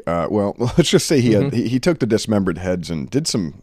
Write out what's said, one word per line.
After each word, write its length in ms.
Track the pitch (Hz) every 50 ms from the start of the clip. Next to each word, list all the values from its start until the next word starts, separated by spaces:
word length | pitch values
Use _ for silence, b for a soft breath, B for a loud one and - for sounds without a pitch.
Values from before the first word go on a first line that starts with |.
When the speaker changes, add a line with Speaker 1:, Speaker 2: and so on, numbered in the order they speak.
| -
Speaker 1:
uh, 220 | - 85 85 82 -
well, 240 | 101 104 98 101 -
<laughs> 220 | - 117 123 -
let's 120 | - - -
just 160 | - - -
say 120 | - 160 135
he 140 | 117 120 107
had, 100 | 101 90
Speaker 2:
Mm-hmm. 80 | - -
Speaker 1:
he, 100 | 117 -
he 120 | 113 127 127
took 180 | - 180 170 -
the 60 | 135
dismembered 520 | 107 110 107 - - 110 101 95 90 85
heads 320 | 76 92 92 92 90 80 82
and 200 | 82 76 67 -
did 180 | - 139 160
some, 280 | - - 120 87 73 - -